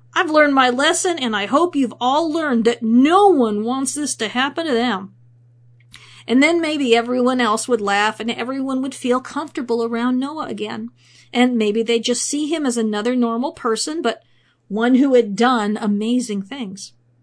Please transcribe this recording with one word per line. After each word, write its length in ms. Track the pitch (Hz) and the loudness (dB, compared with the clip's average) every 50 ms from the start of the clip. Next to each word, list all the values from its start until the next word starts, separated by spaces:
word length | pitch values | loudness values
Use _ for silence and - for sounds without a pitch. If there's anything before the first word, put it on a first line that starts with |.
| _ _ - | _ _ -2
I've 160 | 330 370 311 | -2 0 2
learned 240 | 302 302 294 285 277 | 4 4 4 6 4
my 140 | 269 254 254 | 4 4 2
lesson, 500 | 247 254 294 320 339 - - 370 339 320 | 2 2 2 2 2 0 0 -2 -2 -2
and 160 | 254 226 220 | -2 -2 -2
I 120 | 202 202 | -2 -2
hope 280 | 196 247 302 349 349 - | 0 2 2 2 2 0
you've 200 | 277 262 208 - - | 0 0 -2 -2 -2
all 320 | 240 254 277 311 339 320 | 0 0 0 0 0 0
learned 360 | 302 330 311 294 240 226 208 | -2 -2 -2 0 0 2 2
that 160 | 233 240 - | 2 0 0
no 460 | 233 220 233 247 269 302 349 392 415 392 | 0 2 4 6 6 6 6 6 6 6
one 360 | 349 277 233 214 208 208 214 | 6 4 2 0 0 -2 -4
wants 300 | 233 262 269 277 262 - | -4 -4 -4 -4 -6 -6
this 200 | 294 294 - - | -6 -6 -6 -6
to 100 | - 226 | -6 -6
happen 400 | 196 - 247 262 285 277 339 330 | -6 -4 -4 -4 -4 -4 -4 -4
to 60 | 320 | -2
them." 420 | 254 226 240 254 208 185 196 196 - _ _ _ _ _ _ _ _ _ _ - _ _ _ _ - - - - - - - | -2 0 0 -2 -4 -6 -8 -12 -18 _ _ _ _ _ _ _ _ _ _ -20 _ _ _ _ -20 -20 -20 -20 -20 -12 -4
And 160 | - 233 262 | 0 2 4
then 180 | 285 320 349 339 | 4 4 2 0
maybe 360 | 330 302 311 285 277 240 226 | 0 -2 -2 0 2 2 2
everyone 440 | 233 233 240 247 254 247 254 262 254 | 2 2 0 0 0 0 0 2 0
else 280 | 240 214 208 - - - | 0 0 0 -2 -2 -2
would 120 | 247 220 | -2 0
laugh 380 | 202 202 202 202 208 220 214 - | 0 0 0 2 0 0 -2 -4
and 120 | 220 233 | -6 -6
everyone 500 | 240 - 233 247 269 277 262 269 262 262 | -6 -6 -6 -6 -6 -6 -4 -4 -4 -4
would 120 | 262 277 - | -4 -6 -8
feel 260 | - - 247 247 254 | -4 -2 0 0 -2
comfortable 640 | 254 - - 285 320 311 - 330 240 240 233 240 226 | -2 -6 -8 -8 -8 -8 -8 -8 -4 -4 -2 -2 -2
around 340 | 233 233 233 240 254 254 254 | -2 -2 -2 -2 0 0 -2
Noah 300 | 269 285 311 311 294 - | -4 -4 -6 -8 -8 -8
again. 420 | 226 202 208 214 220 214 226 240 _ _ _ _ _ _ _ _ | -8 -8 -8 -8 -8 -10 -12 -14 _ _ _ _ _ _ _ _
And 240 | - 240 247 254 247 | 0 2 2 2 2
maybe 260 | 226 214 208 208 226 | 2 0 0 0 0
they'd 220 | 220 226 233 226 220 | 0 0 0 0 0
just 220 | 247 240 - - | 0 -2 -2 -4
see 260 | - 285 294 302 277 | -4 -4 -4 -2 -2
him 140 | 339 320 294 | -2 -2 -2
as 100 | 254 233 | -2 -2
another 400 | 233 220 214 214 208 214 240 254 | -2 -2 -2 -2 -2 -2 0 0
normal 360 | 247 240 233 226 233 254 320 | 0 0 0 0 -2 -4 -4
person, 500 | - - - 233 220 220 - 302 311 339 | -6 -4 -4 -2 -2 -2 -4 -6 -6 -4
but 200 | 269 233 - - _ _ _ _ _ _ _ _ _ - | -2 -4 -4 -6 _ _ _ _ _ _ _ _ _ -8
one 280 | 196 214 233 247 262 | -4 0 2 4 4
who 180 | 240 285 277 254 | 4 4 6 4
had 200 | 247 220 208 196 | 4 4 2 0
done 440 | 196 233 254 254 226 208 202 208 208 | 2 2 2 2 2 0 -2 -2 -2
amazing 600 | 233 214 208 202 214 226 247 247 240 - 208 196 | -2 -2 -2 0 0 0 -2 -2 -2 -4 -6 -8
things. 500 | 190 - 269 285 240 185 190 - - - _ _ _ _ _ _ | -8 -8 -10 -10 -10 -12 -12 -14 -16 -18 _ _ _ _ _ _